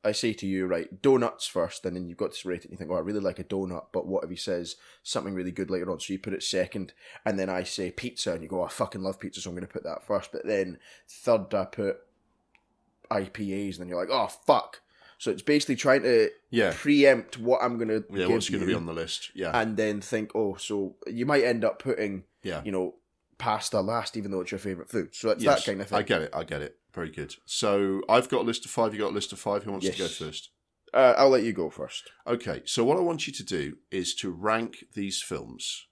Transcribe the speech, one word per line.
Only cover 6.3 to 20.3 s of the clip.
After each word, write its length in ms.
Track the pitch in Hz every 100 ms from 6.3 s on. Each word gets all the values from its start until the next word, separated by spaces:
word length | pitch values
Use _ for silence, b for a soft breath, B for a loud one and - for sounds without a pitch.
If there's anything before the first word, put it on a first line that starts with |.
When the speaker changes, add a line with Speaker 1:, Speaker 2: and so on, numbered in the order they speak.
Speaker 1:
it 80 | 95
second, 520 | - 95 92 101 92 _ B B -
and 120 | 98
then 120 | 95
I 140 | 90
say 280 | 92 - 90
pizza, 420 | - 123 - -
and 80 | 85
you 80 | 80
go, 120 | 92
"Oh, 40 | 87
I 40 |
fucking 320 | - 117 98
love 160 | 95 95
pizza, 220 | 95 -
so 80 | 90
I'm 40 | 90
gonna 120 | 90
put 160 | -
that 200 | - 80 -
first." 240 | 104 -
But 140 | - -
then 320 | 101 92 82 B B B
third, 460 | - - 113 92
I 120 | 104 95
put 320 | - 98 - _ _ _ _ _ _ _ _ _ _ -
I 140 | 107 95
P 280 | - 101 98 101
As, 80 | 87
and 60 |
then 60 | 90
you're 100 | 87
like, 100 | 90
"Oh, 160 | 131 104 - -
fuck." 340 | 127 - - _ b b b
So 140 | -
it's 100 | 92
basically 340 | - 147 143 127
trying 280 | 139 135
to 260 | 127 117 110 - _
Speaker 2:
Yeah. 220 | 117 98
Speaker 1:
preempt 640 | 80 147 147 139 123 - 127
what 240 | 117 127
I'm 160 | 123 120
gonna 280 | 113 110 107
Speaker 2:
Yeah, 100 | 98 90
Speaker 1:
give 20 |
Speaker 2:
what's 160 | 110 98
gonna 140 | 101 92
be 60 |
Speaker 1:
you, 60 | 87
Speaker 2:
on 80 | 82
the 80 |
list? 380 | 82 82 - - -
Yeah. 160 | 87 120
Speaker 1:
and 160 | 110 104
then 240 | 107 104
think, 320 | 98 113 107